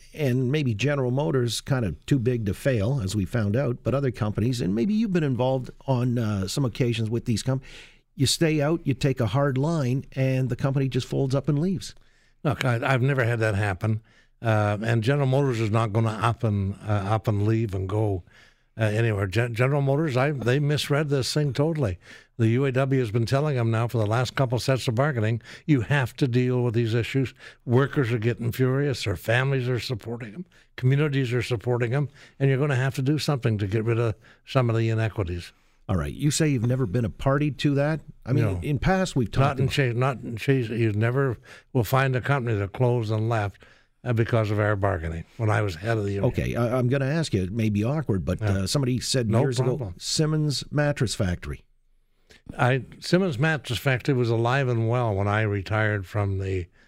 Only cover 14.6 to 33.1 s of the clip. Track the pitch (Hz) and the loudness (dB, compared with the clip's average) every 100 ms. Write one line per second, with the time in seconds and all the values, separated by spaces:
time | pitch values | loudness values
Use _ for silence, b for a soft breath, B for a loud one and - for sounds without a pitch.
14.6 | 104 104 113 117 110 143 135 135 139 113 | 2 0 0 2 2 2 2 2 2 0
15.6 | 110 110 113 110 110 107 113 110 113 101 | 0 2 2 2 0 0 -2 0 0 0
16.6 | 98 - 104 104 98 110 - 101 107 113 | -2 -4 -2 -2 0 0 0 2 2 2
17.6 | 113 95 92 107 107 92 b b b b | 0 -4 -2 -2 0 -2 b b b b
18.6 | b - 110 107 117 101 98 110 123 113 | b -2 0 2 0 0 0 -2 -2 0
19.6 | 131 143 139 139 160 123 143 139 110 143 | 0 2 2 0 0 0 0 0 0 2
20.6 | 143 147 - 143 147 139 117 151 143 120 | 2 0 0 0 2 0 0 0 0 0
21.6 | 156 156 110 87 B B B - 113 120 | 0 0 -2 -4 B B B 0 2 4
22.6 | 139 127 135 135 117 120 113 139 151 127 | 2 0 2 0 0 0 0 0 0 0
23.6 | 113 113 117 117 104 117 123 - 127 120 | 0 0 0 0 2 2 0 -2 0 0
24.6 | - 131 - 113 151 120 107 117 B B | 0 0 0 0 0 0 -2 -2 B B
25.6 | - 135 98 143 120 - 135 123 123 123 | 0 0 2 0 0 -2 0 2 2 0
26.6 | 120 113 113 117 107 135 123 B B B | 0 0 0 0 0 -2 -2 B B B
27.6 | - 120 139 - 113 120 117 110 117 117 | 2 2 4 0 0 0 0 -2 -4 0
28.6 | 127 135 143 117 107 90 - 120 135 135 | 0 2 -2 -2 -4 -4 0 0 2 0
29.6 | 123 120 - 113 113 120 117 135 - b | -2 -4 -4 -8 -8 -10 -10 -14 -16 b
30.6 | b - 127 139 151 135 123 123 - 117 | b -2 2 2 2 0 0 -2 -2 -4
31.6 | 123 120 120 139 139 B B B 139 131 | -2 0 0 0 -2 B B B 0 2
32.6 | 147 127 135 139 131 | 2 0 0 0 0